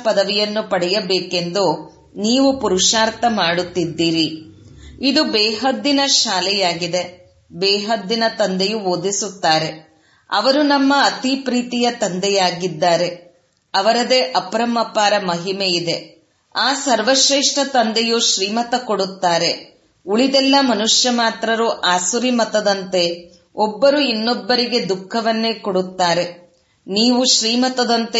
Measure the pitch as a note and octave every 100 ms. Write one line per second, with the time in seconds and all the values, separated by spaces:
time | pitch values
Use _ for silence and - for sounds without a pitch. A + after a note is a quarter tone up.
0 | A3+ G3 G3 G#3 G#3 G#3+ - F#3+ F3+ G#3
1 | F#3 F#3 - F3+ F3 F#3+ F3 E3 - -
2 | - - G#3 B3+ C4+ C4 G#3+ F#3 - A3+
3 | A3 A3 A#3+ G#3+ E3+ F3 F3 F3+ D#3+ D3+
4 | E3 E3 D#3 - - - - - - -
5 | C4+ D4 B3 G#3+ G#3+ G#3+ C4 A3+ C#4+ C#4
6 | C#4 - A#3 F#3 F3+ G3+ F3+ E3 E3+ F3+
7 | F3 - - _ _ E3+ G3 G3+ G3+ A3+
8 | F#3 A3+ A3+ A3 G3 F#3 G3 A3 F#3+ F3
9 | F#3+ G3+ G#3 F#3 E3+ D#3+ D#3+ D#3 - _
10 | _ _ - G3 A#3 C#4+ C#4+ C#4+ C4+ C#4
11 | B3 - B3+ C4+ B3+ B3 A#3+ A#3+ A#3+ A#3+
12 | G3+ F3+ G3+ G3 F3+ E3+ F3+ D#3 F3 E3+
13 | F3 - - _ _ _ _ F#3+ G3+ A#3+
14 | A#3+ B3+ B3+ - - A3 A#3 A#3 A3 A3
15 | G3+ G#3 F#3 E3+ F#3 G3 F#3+ F3 E3 D#3
16 | - - _ _ _ - A#3 C4+ C#4 A3+
17 | G#3+ C4+ C4+ C#4 B3+ C#4+ C4+ B3+ A3 A3
18 | A#3 A#3 - - G3 A3+ A#3 B3 B3 G3
19 | F#3+ F#3 F3+ E3+ E3 - - _ _ _
20 | E3+ G#3+ C4+ C4+ C4+ C#4 C4 G#3 A3 -
21 | B3 A#3+ A3+ G#3+ A3 A3+ A#3 - F3+ F3+
22 | F3+ A#3 B3+ A#3+ G#3+ G#3+ G3+ G3 F#3 F#3
23 | E3+ E3+ - - _ - G#3+ G3 C#4 D4
24 | C4+ A3 A3+ A3 F#3+ B3 A#3 A#3 F#3 F#3
25 | - A#3 A3 A3 A3+ G#3+ G#3 F#3 F#3 -
26 | F3 E3+ F3 - - _ _ _ - G3+
27 | A#3+ B3 B3+ - A3+ A#3+ B3+ B3+ A3+ A#3
28 | A3+